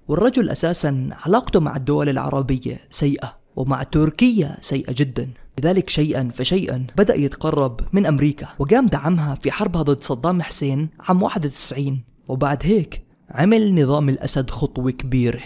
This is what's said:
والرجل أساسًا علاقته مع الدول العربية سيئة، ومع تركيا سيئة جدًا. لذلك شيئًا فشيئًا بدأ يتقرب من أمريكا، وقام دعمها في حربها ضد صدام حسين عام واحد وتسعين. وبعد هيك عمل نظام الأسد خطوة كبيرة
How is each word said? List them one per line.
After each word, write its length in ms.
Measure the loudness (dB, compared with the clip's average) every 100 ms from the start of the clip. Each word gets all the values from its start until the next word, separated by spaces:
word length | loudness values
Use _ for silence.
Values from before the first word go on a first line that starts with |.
| -4
والرجل 420 | 2 2 2 0
أساسًا 600 | 0 -2 0 -2 -2 -4
علاقته 480 | -6 2 2 4 2
مع 160 | 2 -2
الدول 320 | 0 0 2
العربية 720 | 0 -2 -2 0 -2 -4 -10 -10
سيئة، 460 | -2 0 0 -6 -14 _ -6
ومع 260 | -2 -2
تركيا 760 | 0 2 2 4 4 4 0 -4
سيئة 320 | -4 -4 -2
جدًا. 380 | -2 -2 -2 -8 -12 -14 -2
لذلك 300 | 0 0 0
شيئًا 400 | 0 0 0 -4
فشيئًا 520 | -2 0 0 0 -4 -4 0
بدأ 180 | 0
يتقرب 680 | 2 -2 -2 -2 0 0 -2 -2
من 140 | 2 2
أمريكا، 420 | 2 0 -2 -10 -6
وقام 280 | 2 4 4
دعمها 480 | 0 0 0 0
في 160 | -2 -4
حربها 320 | -2 -2 0
ضد 220 | 0 0
صدام 380 | -2 -2 0 -2
حسين 460 | -4 -4 -2 -2 -4 -8
عام 220 | 0 2
واحد 240 | 2 -2 -4
وتسعين. 580 | -4 -6 -4 -4 -4 -8 _ -8
وبعد 300 | -2 0 0
هيك 420 | 2 2 2 -8 -14 _ _
عمل 520 | 2 4 4 4 4
نظام 260 | 4 4 2
الأسد 420 | 0 -2 -4 -4
خطوة 400 | -4 -4 -2 -4
كبيرة 500 | -4 -2 0 0 -2